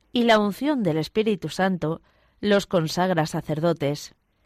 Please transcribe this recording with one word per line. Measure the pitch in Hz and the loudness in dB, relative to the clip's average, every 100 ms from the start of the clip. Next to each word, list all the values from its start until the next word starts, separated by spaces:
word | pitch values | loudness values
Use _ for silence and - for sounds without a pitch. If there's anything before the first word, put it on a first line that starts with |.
| _ | _
y | 247 | 0
la | 233 220 | 4 4
unción | 208 185 277 285 | 2 -2 -2 0
del | 185 156 | 0 0
Espíritu | 151 220 220 196 156 | -2 -2 0 -2 -4
Santo | - 190 180 156 165 _ _ _ _ | -2 -2 0 -4 -6 _ _ _ _
los | 208 202 - | 2 2 2
consagra | 185 160 - 185 165 156 | 0 0 0 0 0 -2
sacerdotes. | 160 - 151 170 165 147 147 - _ _ _ | -4 -6 -2 0 0 -2 -4 -10 _ _ _